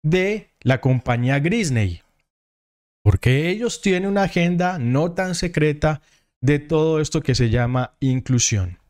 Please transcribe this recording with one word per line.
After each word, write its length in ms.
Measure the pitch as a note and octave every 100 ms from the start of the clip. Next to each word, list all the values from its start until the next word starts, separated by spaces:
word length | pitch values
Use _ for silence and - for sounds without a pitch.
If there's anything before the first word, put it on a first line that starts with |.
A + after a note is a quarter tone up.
de 460 | D3+ F3+ F#3+ G#3 - _
la 200 | B2 C3
compañía 580 | C3 B2+ B2+ A#2+ B2 C#3
Disney. 600 | D3+ A#3 F3+ A#2+ G2 F2 _ _ _ _ _ _ _ _ _ _ G#2
Porque 440 | F#2 B2+ C3+ E3
ellos 320 | G#3+ A#3+ -
tienen 280 | G3+ F3+ G3
una 140 | G3+
agenda 560 | F#3+ F3+ F3 F3 F3+ F3+
no 320 | A#2+ C3 E3+
tan 240 | F3 F#3 E3+
secreta 680 | F3 E3 D3+ D3 D3+ D3+ _ _ _ _
de 160 | B2 D3
todo 420 | D3 D#3 D#3+ D#3
esto 220 | D3+ D#3+
que 140 | - A#2+
se 160 | A#2+
llama 440 | A#2 A#2+ B2+ B2 _
inclusión. 800 | C3 B2+ - B2+ - G#2+ F2+ F2